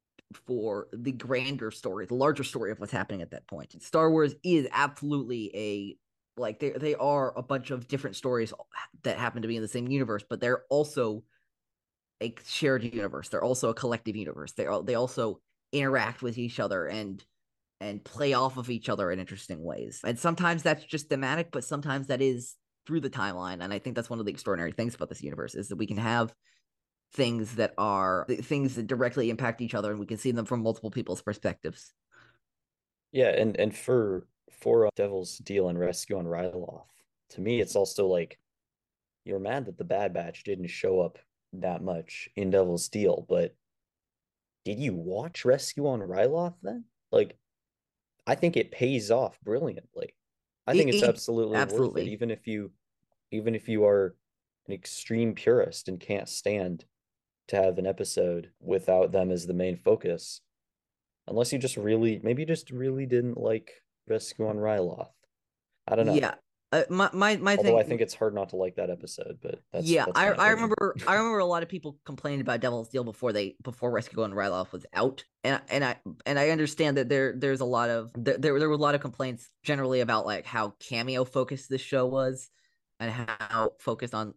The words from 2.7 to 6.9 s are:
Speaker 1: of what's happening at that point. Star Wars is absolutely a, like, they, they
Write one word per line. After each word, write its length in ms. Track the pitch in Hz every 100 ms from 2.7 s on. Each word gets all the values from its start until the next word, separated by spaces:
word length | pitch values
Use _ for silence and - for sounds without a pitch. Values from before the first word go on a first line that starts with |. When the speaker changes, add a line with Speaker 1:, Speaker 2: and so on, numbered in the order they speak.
Speaker 1:
of 100 | 107
what's 120 | 104
happening 300 | 113 95 98
at 80 | 85
that 160 | - -
point. 340 | - - -
Star 280 | - 165 160
Wars 240 | 160 147 -
is 240 | 180 170 131
absolutely 800 | 117 143 139 143 143 120 120 107
a, 420 | 101 107 101 101 - _ _ _ -
like, 200 | 120 104
they, 120 | 143
they 240 | 127 151